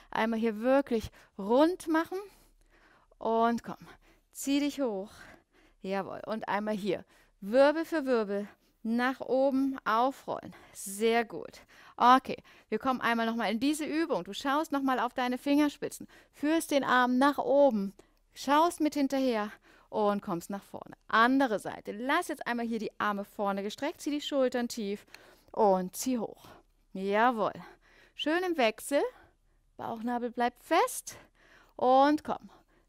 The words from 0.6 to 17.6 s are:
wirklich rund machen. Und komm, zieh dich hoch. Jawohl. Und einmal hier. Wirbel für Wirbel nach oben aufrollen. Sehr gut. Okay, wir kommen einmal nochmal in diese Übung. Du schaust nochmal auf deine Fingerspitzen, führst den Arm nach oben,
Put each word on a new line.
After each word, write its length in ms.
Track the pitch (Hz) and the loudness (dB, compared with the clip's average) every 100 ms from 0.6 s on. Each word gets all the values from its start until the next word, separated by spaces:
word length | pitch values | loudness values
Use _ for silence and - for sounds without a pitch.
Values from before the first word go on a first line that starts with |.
wirklich 500 | 240 269 277 226 - - - - | 2 2 2 -2 -4 -14 -20 -8
rund 500 | 196 247 320 359 - | 0 4 4 2 -2
machen. 300 | 320 330 370 403 _ _ _ _ _ _ _ _ - | 0 0 -6 -10 _ _ _ _ _ _ _ _ -8
Und 440 | - 226 233 233 | -2 2 2 0
komm, 140 | - - - - _ _ _ | -6 -14 -16 -20 _ _ _
zieh 280 | - - 285 | -10 -2 0
dich 200 | 285 277 | 0 -2
hoch. 300 | 254 196 208 - - - _ _ _ _ | -4 -4 -8 -14 -20 -20 _ _ _ _
Jawohl. 400 | 190 196 170 - - | -6 -4 -4 -8 -8
Und 220 | 220 - | -6 -2
einmal 260 | 196 214 | -2 -2
hier. 300 | 214 202 - - _ _ _ | -2 -2 -2 -4 _ _ _
Wirbel 440 | 190 247 277 311 | 0 6 6 4
für 220 | 330 330 262 | -2 -2 0
Wirbel 420 | 240 202 202 208 - _ _ | 0 0 -4 -6 -12 _ _
nach 380 | 220 233 247 262 | -4 -2 0 -2
oben 560 | - 254 277 262 269 262 | -2 2 2 2 0 -2
aufrollen. 680 | - 220 254 269 - 135 - - - | -2 2 0 -2 -8 -8 -10 -18 -20
Sehr 520 | - 196 196 226 233 | -16 -12 -2 2 2
gut. 360 | 226 160 - - - - - - | 0 -6 -12 -16 -20 -20 -12 2
Okay, 400 | 240 262 - - - - - | 6 6 4 -10 -12 -20 -8
wir 100 | 220 | -4
kommen 220 | 269 247 | -2 -2
einmal 260 | - 226 226 | 0 0 -2
nochmal 260 | 233 196 | -2 -2
in 80 | 220 | 0
diese 240 | 277 302 | 0 -2
Übung. 400 | 277 294 330 202 | -2 -2 -2 -2
Du 80 | 180 | -4
schaust 400 | 202 277 285 320 | -6 -2 -2 0
nochmal 260 | 277 269 247 | -2 0 0
auf 160 | 240 | -2
deine 240 | - 247 254 | -2 -2 -2
Fingerspitzen, 720 | 285 285 294 - - - - - _ | 2 4 2 0 -8 -10 -18 -20 _
führst 380 | - 294 320 - | -6 0 0 2
den 140 | 285 | 0
Arm 340 | 262 247 247 254 | 2 2 4 4
nach 200 | 285 277 | 2 2
oben, 540 | - 277 | 2 4